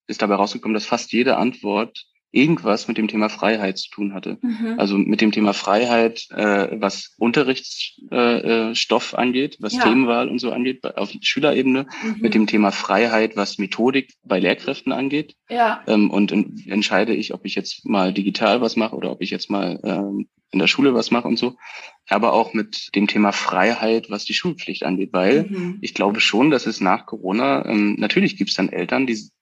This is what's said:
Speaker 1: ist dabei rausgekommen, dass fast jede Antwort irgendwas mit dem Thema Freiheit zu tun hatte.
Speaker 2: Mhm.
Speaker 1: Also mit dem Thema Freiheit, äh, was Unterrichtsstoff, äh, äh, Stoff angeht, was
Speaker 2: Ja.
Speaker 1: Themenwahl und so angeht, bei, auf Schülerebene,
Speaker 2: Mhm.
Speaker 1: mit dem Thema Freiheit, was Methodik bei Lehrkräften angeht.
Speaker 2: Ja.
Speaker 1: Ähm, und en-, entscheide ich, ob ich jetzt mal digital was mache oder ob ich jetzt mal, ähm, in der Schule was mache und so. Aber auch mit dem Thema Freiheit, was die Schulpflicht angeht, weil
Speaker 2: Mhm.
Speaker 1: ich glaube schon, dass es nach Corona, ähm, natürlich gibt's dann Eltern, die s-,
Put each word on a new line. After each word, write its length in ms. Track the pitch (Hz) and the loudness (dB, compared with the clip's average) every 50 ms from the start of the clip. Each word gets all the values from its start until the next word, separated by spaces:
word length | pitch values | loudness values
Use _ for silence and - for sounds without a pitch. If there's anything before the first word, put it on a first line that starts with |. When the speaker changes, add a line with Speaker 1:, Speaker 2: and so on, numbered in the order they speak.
| _ - | _ -14
Speaker 1:
ist 140 | 107 - | -6 -2
dabei 140 | 113 101 101 | 0 2 2
rausgekommen, 380 | 98 101 104 - 120 - 107 110 | 2 2 0 -2 -4 -4 -2 -2
dass 120 | 107 107 | -2 -2
fast 260 | - 120 117 - - - | -2 -2 -4 -2 -2 0
jede 240 | 110 123 131 113 85 | 2 2 2 2 2
Antwort 680 | 90 123 127 - - 104 101 104 110 113 - - - _ _ _ _ _ | 0 0 -2 -4 -4 -2 0 0 -2 -2 -6 -14 -20 _ _ _ _ _
irgendwas 560 | - 117 131 156 170 131 - 113 101 110 - - | 2 4 4 4 4 2 2 0 0 0 -2 -4
mit 80 | 117 113 | -2 -2
dem 100 | 110 107 | -2 0
Thema 220 | - 107 107 107 | 0 0 0 0
Freiheit 480 | - - - 101 113 110 104 95 95 - | -2 -2 0 0 0 2 0 -2 -4 -4
zu 120 | - - | -8 -12
tun 240 | - - 104 101 - | -8 -6 -6 -6 -6
hatte. 240 | 185 - - 92 - | -8 -8 -10 -8 -6
Speaker 2:
Mhm. 340 | - 247 226 214 233 220 226 240 | -6 -6 -4 -4 -4 -4 -2 -2
Speaker 1:
Also 200 | - 98 101 98 | 0 0 2 2
mit 240 | 101 - 214 - | 2 2 2 2
dem 100 | 113 107 | 2 2
Thema 220 | 101 110 107 104 101 | 2 2 2 2 0
Freiheit, 720 | - - 101 98 107 123 120 120 117 113 113 117 - - - | 0 0 2 2 2 4 4 4 4 2 2 0 -4 -12 -10
äh, 380 | - - 107 104 101 101 98 - - 110 | -6 -2 0 2 2 2 0 0 -2 -2
was 360 | 104 98 95 - - - _ - | -2 -2 -4 -6 -10 -16 _ -2
Unterrichtsstoff, 920 | 110 120 120 151 143 127 131 - - - - - - - - - - - | 0 2 2 2 2 2 0 -2 -6 -10 -12 -10 -12 -12 -12 -16 -14 -4
äh, 600 | - 123 120 120 120 - - - 117 117 113 110 | 0 2 2 2 2 2 2 2 2 2 0 0
äh, 40 | 113 | -2
Stoff 380 | - - - 110 110 - - - | -4 0 0 0 0 0 -2 -2
angeht, 420 | - 117 123 123 127 139 147 - - | -2 0 0 0 0 -2 -4 -4 -8
was 140 | 107 107 110 | -8 -6 -2
Speaker 2:
Ja. 100 | - - | 0 2
Speaker 1:
Themenwahl 440 | 110 110 131 131 120 117 120 123 107 | 4 4 4 4 2 2 0 0 -2
und 100 | 95 123 | -2 -4
so 120 | 120 120 | -4 -4
angeht, 300 | 110 120 123 131 127 - | -4 -2 -2 -4 -4 -6
bei, 140 | - - - - | -8 -8 -6 -6
auf 140 | 101 104 - - | -6 -6 -8 -6
Schülerebene, 680 | - - - 135 143 151 - 120 131 131 127 131 135 - - - - | -4 -4 -2 0 2 2 2 2 2 2 2 2 0 -4 -8 -8 -6
Speaker 2:
Mhm. 120 | 226 220 - | -6 -4 -2
Speaker 1:
mit 140 | 113 113 104 | 0 2 4
dem 120 | 110 107 | 4 2
Thema 260 | 104 - 107 104 98 | 4 4 4 4 4
Freiheit, 680 | 98 - - - 101 98 117 117 113 110 110 110 - 104 | 2 0 -2 0 2 2 4 4 4 2 2 0 0 -2
was 200 | 101 98 - - | -4 -4 -4 -6
Methodik 560 | 101 95 - - 113 127 135 139 131 - _ _ _ | -6 -4 -2 0 0 2 2 0 -2 -4 _ _ _
bei 160 | - 101 92 | -2 -2 0
Lehrkräften 520 | 90 87 - - - - 135 - - 131 | 2 2 0 0 -2 -6 -8 -6 -6 -6
angeht. 440 | 131 - 131 139 143 147 151 - - _ _ - | -4 -4 -2 -2 -2 -4 -4 -6 -12 _ _ -6
Speaker 2:
Ja. 340 | - 240 233 214 214 - - - | -2 0 0 0 0 -2 -2 0
Speaker 1:
Ähm, 240 | 110 107 104 - | 2 4 4 4
und 200 | - 98 107 - | 4 2 2 2
en-, 300 | - 104 101 - - - - - | 2 0 0 0 -4 -12 -10 -4
entscheide 480 | 98 104 104 - 110 95 110 113 113 | -2 -2 0 2 2 2 2 2 0
ich, 180 | - 107 - - | -2 -4 -6 -8
ob 120 | - - | -10 -10
ich 100 | 101 - | -8 -6
jetzt 300 | - 95 - - - - | -6 -6 -8 -10 -10 -4
mal 280 | - 110 101 92 92 95 | -2 0 2 2 2 0
digital 460 | 107 98 101 98 - 117 104 101 123 | 0 -2 -2 -2 0 2 2 2 2
was 140 | 113 113 - | 2 0 0
mache 200 | 113 110 110 - | 0 -2 -2 -4
oder 160 | - - 90 | -6 -6 -6
ob 100 | - - | -6 -6
ich 80 | - 95 | -6 -6
jetzt 200 | - 95 - - | -6 -8 -6 -4
mal, 300 | 110 101 95 90 87 - - | -4 -2 -2 -2 -4 -4 -4
ähm, 440 | 104 92 87 101 101 98 101 104 - _ _ _ _ | -4 -4 -2 -4 -4 -4 -6 -8 -8 _ _ _ _
in 80 | - 92 | -2 0
der 80 | 80 - | 0 2
Schule 260 | - - 135 139 123 | 2 4 4 4 4
was 180 | 117 113 - | 2 2 0
mache 160 | 120 120 120 - | 0 0 0 0
und 100 | 117 117 | -2 -2
so. 200 | - 123 123 - - - - - - - - _ _ - | -2 -4 -4 -8 -14 -20 -20 -18 -20 -20 -20 _ _ -2
Aber 240 | - 104 110 117 | 0 2 4 4
auch 220 | - 113 113 - - | 4 4 2 2 -2
mit 420 | 110 104 107 - - - - - | -4 -4 -4 -8 -12 -10 -4 0
dem 120 | 101 101 101 | 0 0 2
Thema 260 | - 107 104 101 98 | 2 2 2 2 2
Freiheit, 760 | - - - - 92 92 110 117 113 113 110 113 113 - - | 0 -2 -2 2 2 2 2 2 0 0 0 0 0 -2 -4
was 140 | 101 104 - | -8 -8 -6
die 100 | - 107 | -6 -4
Schulpflicht 500 | - - 180 156 - - - 80 - - | -2 -2 -2 -4 -4 -6 -10 -8 -6 -4
angeht, 260 | 73 92 92 98 95 | -2 -2 -2 -2 -2
weil 320 | - 90 92 95 131 151 - 196 | 0 2 4 4 4 4 2 0
Speaker 2:
Mhm. 280 | 196 185 175 175 185 208 | -4 -6 -4 -6 -6 -6
Speaker 1:
ich 120 | - - - | -8 -8 -2
glaube 280 | - 190 202 208 214 | 0 0 2 2 2
schon, 300 | - - - 104 131 160 | 0 2 2 4 4 4
dass 140 | 147 120 - | 4 2 0
es 140 | 117 110 - | -2 -4 0
nach 260 | 104 92 90 85 - | 0 2 2 0 -2
Corona, 600 | - - 107 - 90 95 113 127 139 139 139 - | -6 -4 0 0 2 2 2 2 2 0 0 0
ähm, 300 | - - 107 104 104 104 - | 0 2 2 2 2 2 0
natürlich 380 | - 107 - - 202 160 - - | 0 0 2 2 2 2 2 0
gibt's 160 | 98 - - | -2 -2 0
dann 160 | - 95 - | 0 -2 -2
Eltern, 380 | - - 90 - 123 127 135 127 | -2 -4 -4 -2 -2 -2 0 -2
die 60 | 113 | -2
s-, 200 | 107 104 - _ _ | -4 -8 -12 _ _